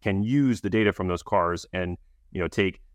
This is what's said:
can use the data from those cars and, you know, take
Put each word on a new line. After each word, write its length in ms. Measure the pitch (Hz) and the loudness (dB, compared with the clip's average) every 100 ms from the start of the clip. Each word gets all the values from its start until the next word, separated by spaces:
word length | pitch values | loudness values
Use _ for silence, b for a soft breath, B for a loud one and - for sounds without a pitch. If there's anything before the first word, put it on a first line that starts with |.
can 220 | 107 98 | -2 -2
use 380 | 110 143 135 110 | 2 2 2 0
the 80 | 98 | 0
data 240 | 110 104 | 2 2
from 140 | 92 92 | 2 -2
those 160 | 90 | -4
cars 420 | - 101 85 85 - | 0 0 0 -2 -6
and, 240 | 92 90 87 - _ _ | -6 -4 -6 -12 _ _
you 80 | 92 | -4
know, 80 | 85 | -2
take 340 | - 95 - - | 0 -2 -2 -20